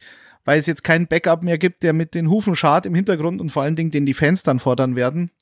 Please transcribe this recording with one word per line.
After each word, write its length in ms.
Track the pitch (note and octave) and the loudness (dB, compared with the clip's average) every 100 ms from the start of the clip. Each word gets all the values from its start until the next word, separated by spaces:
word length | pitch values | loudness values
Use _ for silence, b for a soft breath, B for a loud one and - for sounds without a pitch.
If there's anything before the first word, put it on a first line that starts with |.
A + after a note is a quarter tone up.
| B B B B - | B B B B 0
weil 120 | D3 | 0
es 80 | D3+ | 0
jetzt 160 | D#3 | -2
keinen 240 | - E3 E3+ | 0 0 2
Backup 340 | E3+ E3+ E3 | 0 0 0
mehr 160 | F3 E3 | 0 0
gibt, 240 | F3+ - | 0 0
der 100 | E3+ | 0
mit 200 | D#3+ D#3+ | 0 -2
den 160 | E3+ D#3+ | -2 0
Hufen 260 | G#3 G#3 E3+ | 0 0 0
schart 300 | D#3 D#3 F#3+ | 2 2 2
im 80 | |
Hintergrund 480 | E3+ G3 F3 D#3+ F3+ | -2 0 0 -2 -4
und 80 | E3 | -6
vor 140 | D3 | -4
allen 120 | C#3 D#3+ | -2 -2
Dingen, 140 | E3 | -2
den 160 | D3+ C#3+ | 0 0
die 80 | |
Fans 300 | - D3+ F#3 | 2 2 2
dann 160 | - B2+ | 0 0
fordern 360 | - B2 C3 B2 | 0 0 0 0
werden, 360 | B2 D#3 F3 _ | -2 -2 -6 _